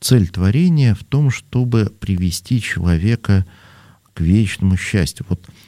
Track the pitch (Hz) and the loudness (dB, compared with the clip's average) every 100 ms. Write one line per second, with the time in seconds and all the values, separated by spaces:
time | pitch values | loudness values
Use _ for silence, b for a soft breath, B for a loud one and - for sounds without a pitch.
0 | - 127 87 87 92 131 180 156 127 98 | 2 2 2 0 0 2 2 2 2 0
1 | - 139 143 - - 123 127 117 101 - | -2 0 0 -2 -4 -4 0 0 -2 -4
2 | 98 90 90 82 - 123 - - 85 82 | -4 -2 -2 -4 -4 -4 -4 -4 0 0
3 | 101 117 - 98 90 b b b b b | 0 -2 0 0 0 b b b b b
4 | _ - 82 104 104 - 95 92 - 104 | _ -4 2 2 2 0 0 0 -2 -2
5 | 80 - - 90 - b | -2 -6 -8 -8 -10 b